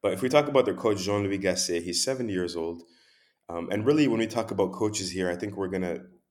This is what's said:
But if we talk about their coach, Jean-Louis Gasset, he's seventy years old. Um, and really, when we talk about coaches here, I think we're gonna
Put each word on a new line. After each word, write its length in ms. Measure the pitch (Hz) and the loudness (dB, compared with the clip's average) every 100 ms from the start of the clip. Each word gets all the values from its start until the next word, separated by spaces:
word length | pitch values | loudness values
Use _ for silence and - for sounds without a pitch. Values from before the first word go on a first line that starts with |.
But 100 | 101 | 0
if 100 | 92 | 0
we 60 | 127 | 4
talk 200 | 139 147 | 4 6
about 160 | 135 | 4
their 100 | 101 | 4
coach, 240 | 92 113 101 | 2 0 0
Jean-Louis 360 | 92 104 101 98 | 0 0 0 0
Gasset, 440 | 92 90 - 87 | 0 0 0 -2
he's 200 | 85 87 | -2 -2
seventy 300 | - 131 120 | -2 -2 -2
years 240 | 95 87 87 | -2 -2 -4
old. 260 | 82 85 - _ _ _ _ _ _ | -6 -6 -14 _ _ _ _ _ _
Um, 200 | 85 85 | -8 -4
and 120 | 104 | -2
really, 220 | 113 151 143 | 2 4 4
when 140 | 110 | 2
we 80 | 113 | 0
talk 240 | 117 110 | -2 -4
about 200 | 98 95 | 0 0
coaches 380 | 92 107 101 95 | 0 -2 -2 -6
here, 180 | 90 92 | -2 -2
I 60 | |
think 220 | 85 104 95 | -2 -6 -6
we're 120 | 95 | -4
gonna 300 | 92 92 80 - - _ | -2 -4 -6 -10 -20 _